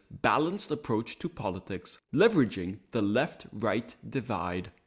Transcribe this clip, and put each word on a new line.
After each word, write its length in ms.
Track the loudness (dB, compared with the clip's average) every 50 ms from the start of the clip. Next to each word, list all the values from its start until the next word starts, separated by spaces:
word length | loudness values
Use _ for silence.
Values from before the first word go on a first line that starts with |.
| _ -16
balanced 640 | -6 0 2 2 4 4 2 0 0 -2 -4 -4
approach 480 | -6 -4 -2 0 0 0 0 -2 -6 -8
to 100 | -8 -8
politics, 680 | -6 -4 -4 -4 -4 -4 -6 -6 -8 -8 -8 -10 -18 -20 _ _
leveraging 680 | 4 6 6 6 6 6 4 4 2 -2 -4 -4 -6 -8 -8 _
the 140 | 0 0 2
left-right 920 | 4 4 2 2 0 -2 -10 -14 -14 -8 -2 0 0 0 0 -2 -4 -10 -16 -10 -6
divide. 640 | -6 -4 -4 -2 -2 -2 -2 -2 -2 -4 -4 -6 -10 _ _